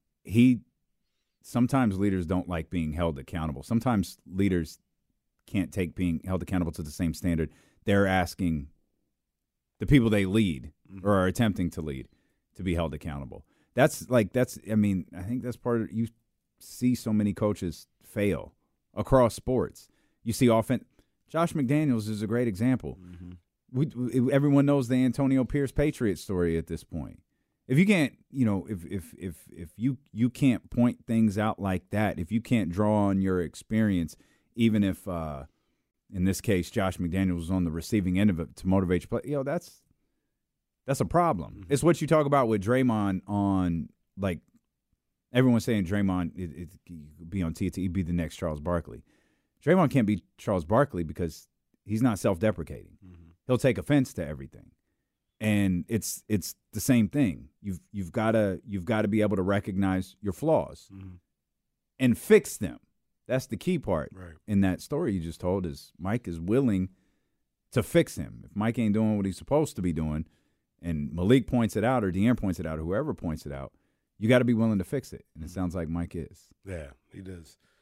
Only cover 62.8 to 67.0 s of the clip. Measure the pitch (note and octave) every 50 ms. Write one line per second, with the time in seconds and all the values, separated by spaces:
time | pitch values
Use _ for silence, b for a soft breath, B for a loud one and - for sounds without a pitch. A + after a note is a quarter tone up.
62.8 | _ _ _ _ _ _ _ _ _ - A#2+ C3 - - A#2 - - F3+ F#3 D#3
63.8 | - A#2 F2+ D#2 C#2 - - F#2 F#2 E2+ D#2+ - _ - G#2+ G2 F#2+ F#2 F2+ D#2
64.8 | - - D3 C#3+ F3 C3+ G2 F#2 E2 E2+ D#2+ - - F2+ F#2 G2 F#2 E2 C#2+ -
65.8 | - - _ - F2 F#2 G#2+ B2 - F#2 E2+ E2 E2 F2+ A2 C3 C#3+ A#2+ G2+ F#2+
66.8 | F#2 F#2 _ _